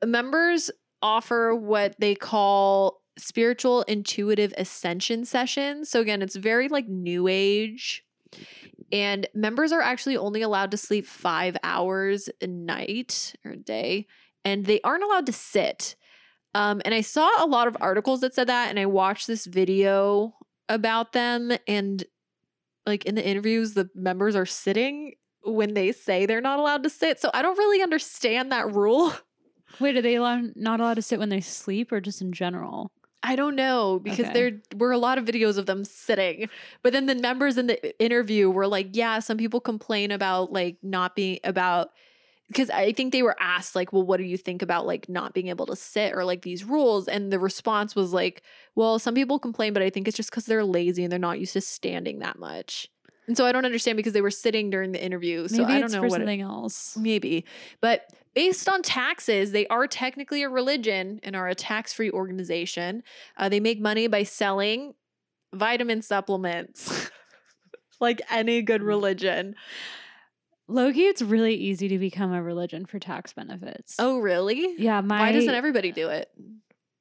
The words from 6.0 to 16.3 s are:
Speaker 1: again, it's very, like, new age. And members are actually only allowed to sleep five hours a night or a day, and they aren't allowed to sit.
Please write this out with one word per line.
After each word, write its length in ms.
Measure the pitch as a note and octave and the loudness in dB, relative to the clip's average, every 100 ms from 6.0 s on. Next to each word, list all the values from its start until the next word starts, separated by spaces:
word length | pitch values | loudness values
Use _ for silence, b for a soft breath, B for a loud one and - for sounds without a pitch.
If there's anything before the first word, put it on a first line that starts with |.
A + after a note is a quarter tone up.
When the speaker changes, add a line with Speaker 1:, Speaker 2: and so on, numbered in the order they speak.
Speaker 1:
again, 220 | G#3+ G#3 | 2 0
it's 140 | G3 G3 | -2 -2
very, 320 | G#3+ A#3 C4+ | 2 2 2
like, 180 | D4 A3+ | 0 -2
new 380 | F#3 F3 F3 F3+ | -4 -2 0 2
age. 800 | F#3+ G3 G#3 A3 A#3+ - - _ _ _ B B B B B - | 4 4 2 0 -6 -8 -10 _ _ _ B B B B B -4
And 340 | G3+ G3+ G3+ - | -2 0 -2 -4
members 380 | G#3 G#3+ A#3+ D#4 | -2 -2 2 2
are 80 | E4 | 2
actually 340 | C4 B3 - C4 | 0 0 -2 -2
only 240 | G3+ G#3+ | 0 -2
allowed 280 | A3 G3 G3 | 0 0 0
to 60 | G#3 | -2
sleep 280 | - G#3 - | -2 -2 -2
five 500 | - F3+ E3 F3+ E3+ | -4 -2 0 0 -2
hours 640 | E3+ F#3 F3+ F#3+ G3 G3+ G3 - | -2 -2 0 0 0 -2 -4 -8
a 60 | F#3 | -8
night 880 | F3+ E3+ - - G#3+ B3 - - - | -6 -6 -6 -6 -6 -6 -6 -8 -12
or 80 | - | -16
a 40 | - | -14
day, 500 | - A2 A2+ G3 G#3+ b b b | -8 -4 -2 -4 -6 b b b
and 200 | G3 G3 G3 | -4 -2 2
they 140 | G#3+ | 2
aren't 200 | - D#4+ | 2 0
allowed 220 | G#4 G4 C4 | 2 0 0
to 60 | |
sit. 640 | - - G3+ - - - - b b b | -4 -2 0 0 -2 -8 -10 b b b